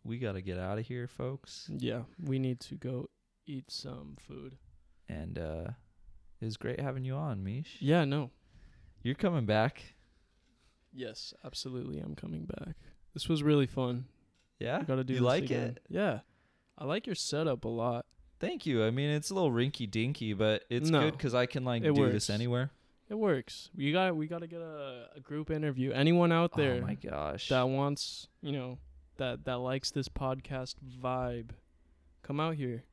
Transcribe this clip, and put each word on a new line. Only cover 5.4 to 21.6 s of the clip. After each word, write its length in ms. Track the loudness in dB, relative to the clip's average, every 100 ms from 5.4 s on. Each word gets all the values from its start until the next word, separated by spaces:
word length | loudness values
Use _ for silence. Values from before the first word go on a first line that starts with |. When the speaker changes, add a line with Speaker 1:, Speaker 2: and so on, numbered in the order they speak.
| -6 -6 -8 -10 _ _ -20 -20 -20 -8
Speaker 1:
it 60 | -8
was 100 | -4
great 240 | -4 -4
having 240 | -4 -4
you 100 | -4
on, 300 | -4 -4 -4
Mish. 320 | -4 -6 -8 -4
Speaker 2:
Yeah, 240 | 4 4
no. 260 | 4 0 -4 _ _ -20 -20 -20 -20 -4
Speaker 1:
You're 120 | -2
coming 320 | 2 2 2 4
back. 480 | 4 4 0 -20 _ _ _ _ _ _ _ _ _ _
Speaker 2:
Yes, 400 | -10 -10 -10 -14 -14
absolutely. 560 | -12 -8 -6 -6 -6 -6
I'm 140 | -6 -8
coming 280 | -8 -8 -6
back. 300 | -8 -8 -12 -16 -20 -14
This 160 | -8 0
was 140 | 2
really 240 | 6 6 4
fun. 400 | 0 -2 -2 -8 _ _ _ _ _
Speaker 1:
Yeah? 220 | -4 -2
Speaker 2:
We 60 | 0
gotta 180 | 0
do 80 | 0
Speaker 1:
You 60 | 4
Speaker 2:
this 60 | 4
Speaker 1:
like 180 | 4
Speaker 2:
again. 240 | 2 -2 -2 -6
Speaker 1:
it? 80 | _
Speaker 2:
Yeah. 320 | -2 0 -2 _ _ _ _ _ -10
I 80 |
like 220 | -4 -4 -4
your 80 |
setup 500 | -6 -2 0 0 0
a 40 | -2
lot. 380 | 0 0 -2 -6 -20 -20 _
Speaker 1:
Thank 260 | -4 -4 0
you. 160 | 4
I 80 | 4
mean, 180 | 2 2
it's 200 | 0 0
a 40 |
little 160 | 2 4
rinky-dinky, 800 | 4 2 0 -2 0 0 0 -2
but 300 | 2 4 4 0
it's 220 | 0 4
Speaker 2:
No. 100 | 6
Speaker 1:
good 180 | 4 2
'cause 160 | 2
I 120 | 2 2
can, 180 | 0